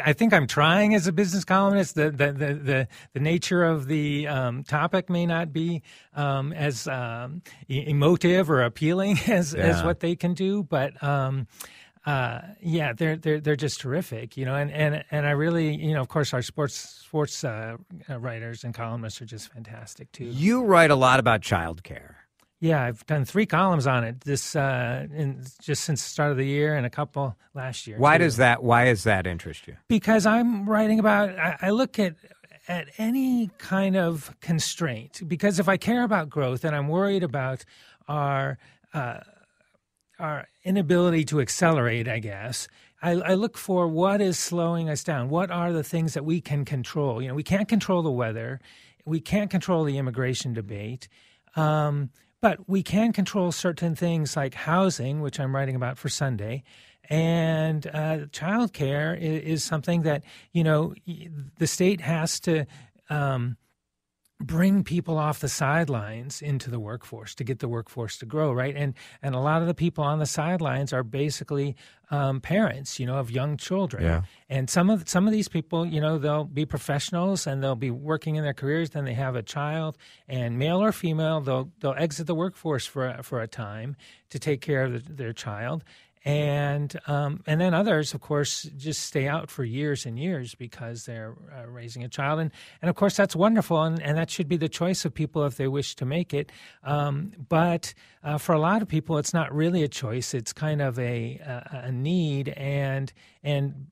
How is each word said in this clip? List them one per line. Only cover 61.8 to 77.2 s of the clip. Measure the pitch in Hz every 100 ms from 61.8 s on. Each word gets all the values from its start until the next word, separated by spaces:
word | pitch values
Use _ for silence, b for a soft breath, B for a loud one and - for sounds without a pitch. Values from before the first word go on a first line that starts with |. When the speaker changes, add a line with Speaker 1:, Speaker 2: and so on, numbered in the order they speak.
| 180 196
Speaker 1:
has | 147 160 160 -
to, | - 160 139 b b _ -
um, | 151 139 131 123 120 _ _ _ _ _ _ _ -
bring | 135 165 190 202
people | - 170 - 156
off | 151 143
the | 139
sidelines | - 135 156 160 120 104 113 131 -
into | 147 139 120
the | 117
workforce | 104 120 - 113 107
to | -
get | 123 123
the | 120
workforce | 117 107 - 110 -
to |
grow, | 117 151 156
right? | 123 135 143
And, | 143 127 B B
and | 143
a | 127
lot | 143 160
of | 170
the |
people | 170 170 160
on | 143 156
the | 147
sidelines | - 151 180 151 127 139
are | 131
basically, | 117 135 147 - - 143 143 b b b _
um, | 147 135 135
parents, | - 185 214 123 139 -
you | 123
know, | 135
of | 120
young | 123 143 147
children. | - 185 180 -
Speaker 2:
Yeah. | 82 82 92 b -
Speaker 1:
And | 131 131
some | 180 180
of, | 214 160
some | 180 208
of |
these | 214 190
people, | 165 - 165 170
you | 156
know, | 151 160
they'll | 147 151
be | 147 139 151
professionals | 151 - 139 - 170